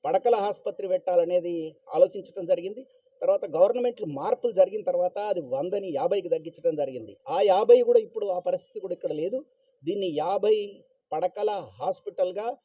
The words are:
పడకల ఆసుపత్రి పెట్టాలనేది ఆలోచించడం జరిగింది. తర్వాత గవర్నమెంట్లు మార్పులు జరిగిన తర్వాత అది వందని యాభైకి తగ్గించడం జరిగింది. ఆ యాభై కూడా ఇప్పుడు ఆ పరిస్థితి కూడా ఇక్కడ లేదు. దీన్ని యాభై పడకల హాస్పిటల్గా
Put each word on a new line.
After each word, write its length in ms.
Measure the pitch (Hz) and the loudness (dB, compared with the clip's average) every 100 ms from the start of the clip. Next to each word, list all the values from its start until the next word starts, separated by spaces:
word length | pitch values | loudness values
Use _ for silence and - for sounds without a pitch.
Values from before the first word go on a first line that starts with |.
పడకల 300 | 151 185 233 | 0 0 2
ఆసుపత్రి 540 | 226 202 - - - 190 | 2 0 -4 -8 -6 -2
పెట్టాలనేది 880 | 180 - 180 170 180 170 170 160 - - | -2 0 0 2 0 0 -6 -6 -12 -6
ఆలోచించడం 520 | 160 185 202 175 202 175 | 4 4 2 -12 -10 -2
జరిగింది. 400 | 175 180 220 269 _ _ _ | -2 -2 -12 -18 _ _ _
తర్వాత 220 | 180 196 | -2 -2
గవర్నమెంట్లు 600 | 190 151 196 247 240 233 170 | -2 4 4 4 -2 -4 -8
మార్పులు 460 | 139 180 247 240 | -4 -4 -2 0
జరిగిన 300 | 185 190 208 | 4 4 2
తర్వాత 360 | 185 175 180 190 | -2 0 -2 -2
అది 220 | 208 185 | -4 -4
వందని 520 | 135 135 175 202 190 | -4 -4 -4 -4 -4
యాభైకి 360 | 135 170 202 175 | -2 0 -2 0
తగ్గించడం 480 | 160 156 - 170 151 | -4 -4 -4 -4 -2
జరిగింది. 400 | 139 127 107 - - | -4 -6 -14 -18 -6
ఆ 120 | 170 | 2
యాభై 400 | 208 185 220 247 | 4 4 8 8
కూడా 160 | 233 240 | 8 4
ఇప్పుడు 280 | 214 220 208 | 2 -6 -4
ఆ 120 | 180 | -2
పరిస్థితి 420 | 180 180 - - | -2 -4 -8 -14
కూడా 120 | 185 | -10
ఇక్కడ 200 | 180 175 | -8 -6
లేదు. 320 | 151 170 262 - _ _ _ | -4 -4 -6 -10 _ _ _
దీన్ని 260 | 143 202 185 | -6 -4 -2
యాభై 680 | 147 156 202 208 214 202 - _ _ _ | -2 -2 0 2 2 -2 -14 _ _ _
పడకల 380 | - 185 - 214 | -4 -4 -2 -4
హాస్పిటల్గా 1040 | 202 127 101 156 185 - 175 185 185 226 269 | -4 -8 -8 -6 -6 -10 -4 -4 -2 -8 -10